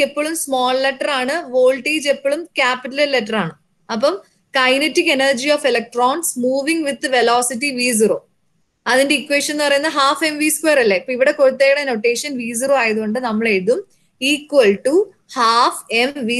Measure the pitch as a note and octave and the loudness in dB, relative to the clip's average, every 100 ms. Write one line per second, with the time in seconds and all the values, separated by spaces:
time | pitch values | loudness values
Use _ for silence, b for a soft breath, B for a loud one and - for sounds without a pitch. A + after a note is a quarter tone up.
0 | C#4 C#4+ D4+ D#4+ - B3+ B3 C4 C4+ C4 | 2 -2 -6 -6 -4 -2 0 0 -2 -2
1 | D4 C#4 B3+ D#4+ C#4 B3+ B3+ C4+ D4 D4+ | -4 -2 -2 -4 -2 2 2 2 -2 -4
2 | C#4 C#4 C#4 D4+ E4+ - B3+ B3+ B3+ C#4 | -2 -2 -2 -4 -4 -2 0 -2 -6 -2
3 | D4 C4 G#3+ A3 E3 - _ _ - A3 | 0 0 -2 -4 -4 -10 _ _ -10 -2
4 | C#4 G4 b b _ C4+ B3+ C4+ D#4 E4+ | -2 -2 b b _ 0 2 2 0 0
5 | E4+ C#4 C4+ B3+ C#4 D4 C#4 A#3 A3 A#3+ | 0 2 0 0 0 0 2 -2 -2 0
6 | B3 D4+ E4 B3 B3 C4+ C#4 E4 C#4+ C#4 | 0 0 -4 -2 -2 0 -2 -2 -2 -4
7 | D4 B3 A#3 A#3+ B3 A#3+ C#4+ B3+ B3 A3 | -2 2 2 2 0 -4 -4 -2 -2 2
8 | A3 D#3+ - _ _ _ _ _ - B3+ | 0 0 -6 _ _ _ _ _ 0 2
9 | C#4 C#4+ D4 C#4+ C#4+ D4 D4 C#4 D#4 C#4+ | 2 0 0 -2 -2 -2 0 0 0 2
10 | C#4 D4 D#4+ D4 D4+ - D#4+ C#4+ A3 F#3 | 2 2 -2 -2 -2 0 2 2 2 0
11 | A3 B3 C4 - C4+ B3+ C4+ C#4+ C#4 A3+ | -2 0 0 4 2 4 2 2 0 -2
12 | A#3 A#3 D4 C4 A#3 A3+ C4+ C#4 A3+ A3 | 0 -2 -6 -8 -6 -4 0 0 2 -2
13 | G#3+ A3+ B3 G#3+ A3+ F#3+ F#3 F4 - _ | -2 -4 -2 -2 0 0 0 -2 -4 _
14 | _ _ C4 D4 D4 C#4+ G#3+ G3+ B3+ E4 | _ _ -2 -2 0 4 4 4 2 2
15 | G#4+ _ _ C4 A3+ A#3 C#4 - - A3+ | 0 _ _ 0 2 4 2 0 -4 0
16 | B3+ C#4+ A3+ | 0 -2 -4